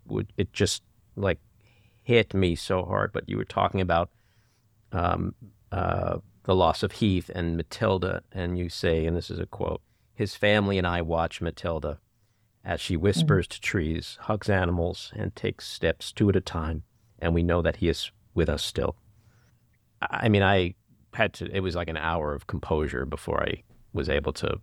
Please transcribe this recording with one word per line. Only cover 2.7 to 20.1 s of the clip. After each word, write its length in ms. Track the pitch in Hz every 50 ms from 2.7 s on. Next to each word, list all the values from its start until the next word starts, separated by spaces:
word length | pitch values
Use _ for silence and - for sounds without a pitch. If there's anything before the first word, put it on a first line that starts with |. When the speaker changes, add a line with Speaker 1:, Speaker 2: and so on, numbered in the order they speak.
| 95 92 90
Speaker 1:
hard. 260 | - 95 - - 98 -
But 140 | - - -
you 80 | 98 104
were 80 | 107
talking 360 | - - 98 98 92 - 98
about, 300 | 92 87 85 82 87 - - _ _ _ _ _ _ _ _ _ _ _ _ _ _ _
um, 420 | - 87 85 87 87 87 90 90 - - 117 104 - _ _ _
uh, 480 | - 92 90 87 87 90 90 87 87 85 - - _ _ -
the 100 | - 95
loss 280 | 92 90 80 80 - -
of 80 | 98
Heath 400 | - - 117 104 92 90 85 - -
and 240 | 87 85 85 82 85
Matilda, 640 | 82 - - - 117 104 98 92 90 92 90 87 - _
and 280 | - 95 90 87 90 90
you 100 | 90 87
say, 380 | - - - 90 82 80 80 82
and 100 | 85 87
this 140 | - -
is 80 | 87 87
a 80 | 87 -
quote, 340 | - - - - - - - _ _ _ _ _ _
"His 220 | - 107 98 -
family 420 | - - 104 104 107 101 98 98 95
and 80 | 90
I 160 | 87 87 87
watch 400 | 85 80 85 82 82 85 - -
Matilda 560 | 87 85 80 - - 87 85 78 - 73 73 - _ _ _ _ _ _ _ _ _ _ _ _ -
as 160 | 92 87 82
she 140 | - - 98
Speaker 2:
Mm-hmm. 100 | 80 82
Speaker 1:
whispers 440 | 101 98 - 165 151 107 95 85 -
to 120 | - -
trees, 600 | - - - 98 78 78 80 82 - - - -
hugs 280 | - - 107 104 - -
animals, 600 | 101 95 92 85 90 87 85 87 85 - - - -
and 200 | - 101 98 -
takes 300 | - - 98 95 - - -
steps 440 | - - - 82 76 - - -
two 180 | - - 110 101
at 60 | 95
a 60 | 98
time." 420 | - - - 85 80 80 82 76 - - _ _ _ _ _ - -
And 100 | 85 82
we 80 | 85
know 200 | 85 85 85 87 82
that 140 | 82 80 -
he 100 | 92 85
is 220 | 80 - - - - _ _ _ _
with 140 | 87 82 78
us 140 | 73 73 -
still. 320 | - - - - - - - _ _ _ _ _ _ _ _ _ _ _ _ _ _ _ _ _ _ _ _
I, 240 | - -